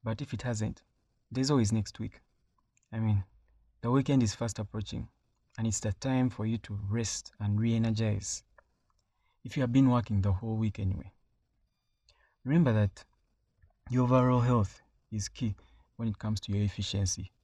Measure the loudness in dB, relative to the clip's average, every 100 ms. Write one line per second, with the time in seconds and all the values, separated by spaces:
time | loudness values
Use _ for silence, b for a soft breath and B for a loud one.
0 | -6 -6 -6 -8 -6 -4 -4 -6 _ _
1 | _ _ _ -2 2 4 4 0 -2 -8
2 | -10 -10 _ _ _ _ _ _ _ -4
3 | 0 0 -2 _ _ _ _ _ 0 0
4 | 2 2 2 -2 -6 -6 -8 -8 -8 -8
5 | -10 _ _ _ _ -4 -4 -2 -4 -4
6 | -2 2 0 -2 -4 -4 -6 -8 -4 -4
7 | -4 -6 -12 _ -2 2 2 2 0 0
8 | 0 -2 -6 -12 _ _ _ _ _ _
9 | _ _ _ _ -10 -4 2 4 6 4
10 | 2 0 2 0 -2 -2 -2 -2 -4 -4
11 | -8 _ _ _ _ _ _ _ _ _
12 | _ b b b 0 4 4 4 2 -2
13 | -20 _ _ _ _ _ _ _ -4 0
14 | 4 4 6 4 4 4 2 -4 _ _
15 | _ -8 -8 -4 -4 -4 b b b -8
16 | -6 -4 -4 -4 -2 0 0 -2 -4 -2
17 | -2 -4 -10 _